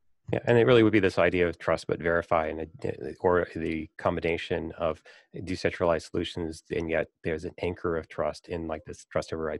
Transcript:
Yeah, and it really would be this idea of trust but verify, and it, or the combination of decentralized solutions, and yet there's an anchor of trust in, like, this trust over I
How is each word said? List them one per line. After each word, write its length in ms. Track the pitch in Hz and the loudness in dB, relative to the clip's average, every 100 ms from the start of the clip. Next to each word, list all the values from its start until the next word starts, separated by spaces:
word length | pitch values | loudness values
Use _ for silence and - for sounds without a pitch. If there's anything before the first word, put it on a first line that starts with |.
| _ _ - | _ _ -4
Yeah, 100 | - - | -2 4
and 140 | 120 | 4
it 60 | 117 | 8
really 160 | 123 | 8
would 100 | 110 | 8
be 60 | 104 | 6
this 180 | 92 92 | 4 4
idea 300 | 87 90 85 | 2 4 0
of 100 | 80 | 0
trust 300 | - 80 - | 0 -2 0
but 120 | - | -4
verify, 500 | 82 85 85 85 78 | 0 0 2 0 0
and 100 | 80 | -4
it, 580 | 80 - - - 65 - | -8 -8 -8 -6 -10 -2
or 260 | 92 90 85 82 | 2 2 2 -4
the 340 | 80 80 78 - | -4 -4 -6 -4
combination 760 | 98 85 82 82 - 85 80 | -2 0 -2 -2 -2 -4 -4
of 280 | - 85 78 - - _ - | -4 -4 -4 -10 -20 _ -12
decentralized 680 | 95 90 85 - 87 80 - | -8 -4 -4 0 0 0 -2
solutions, 500 | 90 87 - 82 78 _ | -4 -4 -4 -8 -8 _
and 180 | - 82 | -6 -2
yet 200 | 80 - _ | -2 -2 _
there's 220 | 92 80 90 | -6 -6 -6
an 100 | - | -6
anchor 340 | 87 87 90 82 | -6 -4 -4 -4
of 100 | 78 | -6
trust 400 | - 78 76 - | -4 -4 -4 -8
in, 200 | 87 82 | -8 -6
like, 180 | 78 - | -8 -10
this 200 | 87 - | -16 -6
trust 280 | 82 - | -6 -4
over 160 | 82 78 | -6 -6
I 80 | 76 | -6